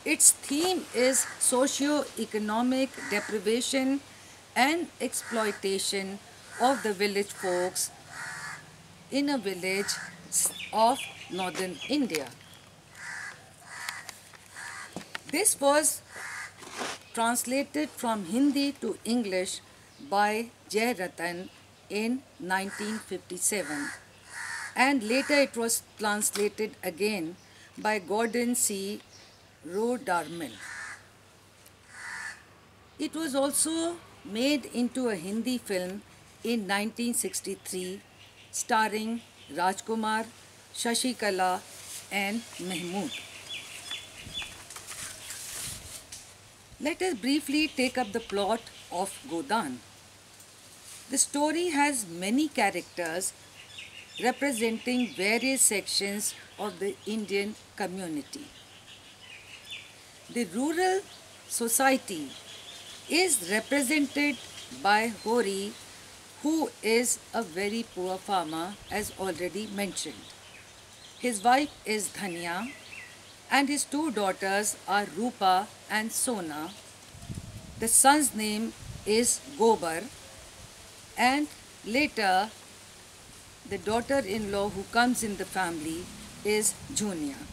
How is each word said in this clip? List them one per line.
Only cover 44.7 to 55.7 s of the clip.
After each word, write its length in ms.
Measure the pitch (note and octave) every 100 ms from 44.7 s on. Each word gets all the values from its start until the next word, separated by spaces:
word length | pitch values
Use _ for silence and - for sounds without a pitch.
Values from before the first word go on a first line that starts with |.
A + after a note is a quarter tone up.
| - - - - - - - - - - - - - - - - - - - - -
Let 220 | C#4 E4
us 120 | F#4
briefly 540 | C4 A#3 C#4+ C#4+ D4 D#4
take 280 | - B3+ B3+
up 140 | A3+
the 80 | A3+
plot 400 | A3+ A#3+ G3 A3+ - - -
of 260 | F3 G3 - C4+
Godan. 480 | E3 C#3 A3 D#3+ B2 - - - - - - - - - - - - -
The 80 | C4+
story 520 | - C#4+ D4 D#4 F4+
has 360 | C#4+ C#4+ B3+ G3+
many 400 | E3 F#3+ B3 D4+
characters 840 | - G3+ F3+ E3 - E3+ E3+ F#3 - - - - - - - - -
representing 920 | A#3 B3 C#4 A#3+ A3+ A3+ A#3+ B3 A#3+
various 480 | C#3+ F#3+ A3+ B3+ A3
sections 760 | -